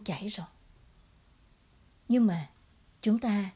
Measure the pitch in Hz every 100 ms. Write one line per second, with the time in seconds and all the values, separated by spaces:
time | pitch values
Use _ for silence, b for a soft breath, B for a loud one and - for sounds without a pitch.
0 | 208 156 202 - 165 - - - - -
1 | _ _ _ _ _ _ _ _ _ _
2 | - 247 220 165 143 _ _ _ _ _
3 | 220 226 240 208 190